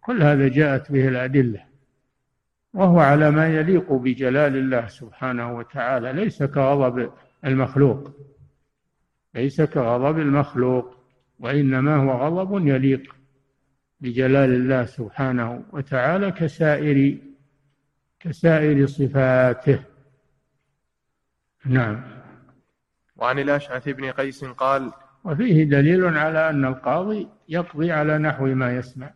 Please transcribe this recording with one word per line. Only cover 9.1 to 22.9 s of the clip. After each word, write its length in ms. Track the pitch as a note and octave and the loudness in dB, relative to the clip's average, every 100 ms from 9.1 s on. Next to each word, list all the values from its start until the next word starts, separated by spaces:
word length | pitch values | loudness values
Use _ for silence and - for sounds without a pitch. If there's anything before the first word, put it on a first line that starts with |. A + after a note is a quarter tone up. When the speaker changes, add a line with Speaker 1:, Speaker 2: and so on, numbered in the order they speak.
| _ _ | _ _
Speaker 1:
ليس 260 | - C3 C#3 | -6 -4 -2
كغضب 580 | D3+ D3 A#2 B2 C3+ D#3+ | -2 0 0 0 0 0
المخلوق، 800 | D3 C#3 C#3 B2 B2+ B2+ - - _ _ _ _ | 0 0 0 0 0 0 -4 -16 _ _ _ _
وإنما 580 | A#2+ C#3+ C#3 C3 C#3 D3+ | -4 0 0 0 2 2
هو 140 | C3+ | 2
غضب 560 | B2+ C#3+ F3 F#3+ G3+ D#3 | 0 -2 -2 -4 -2 0
يليق 500 | C3 C3+ C3 - - _ _ _ _ _ _ _ _ | 2 0 -2 -6 -20 _ _ _ _ _ _ _ _
بجلال 500 | B2+ A#2+ C3 C#3 C3+ | -8 -2 2 4 4
الله 300 | B2 B2+ C3 | 2 0 -2
سبحانه 800 | A#2+ - A2 - C3+ B2+ A#2 A#2+ - | -2 -8 -12 -6 -4 -2 -4 -8 -14
وتعالى 580 | D#3 C3+ C3+ B2+ F3+ G3 | -12 -6 -2 0 0 -4
كسائر، 880 | F3 E3 - D#3 D3 D3 C#3 C#3 - - - _ _ _ _ _ _ _ _ | -4 -6 -2 0 0 2 2 2 0 -12 -20 _ _ _ _ _ _ _ _
كسائر 680 | E3+ - E3 D#3+ D3+ C#3+ C#3 | -12 0 2 4 4 2 2
صفاته. 960 | C#3 C3+ C#3 C3 B2+ B2+ A#2+ - B2+ - _ _ _ _ _ _ _ _ _ _ _ _ _ _ _ _ _ C3+ | 0 -2 0 2 4 2 0 0 0 -2 _ _ _ _ _ _ _ _ _ _ _ _ _ _ _ _ _ -2
نعم. 360 | B2+ A#2 G#2+ - - - - _ _ _ _ _ | -2 -2 -6 -12 -20 -20 -20 _ _ _ _ _